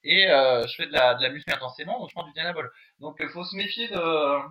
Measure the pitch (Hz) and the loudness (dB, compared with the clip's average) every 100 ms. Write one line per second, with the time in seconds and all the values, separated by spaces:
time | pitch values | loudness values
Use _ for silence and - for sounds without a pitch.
0 | 147 180 190 139 131 123 117 - 156 147 | 4 4 6 6 6 4 0 -6 -2 4
1 | 127 120 127 143 - 143 127 - 165 233 | 4 4 -2 -4 -6 -6 -6 -12 -8 -8
2 | 190 - 160 151 165 165 123 _ _ _ | -8 -12 -12 -8 -6 -6 -10 _ _ _
3 | - - - 175 180 190 202 226 233 190 | -18 -10 -10 -8 -10 -8 -6 -6 -6 -2
4 | 165 156 143 143 143 | 0 2 2 0 -4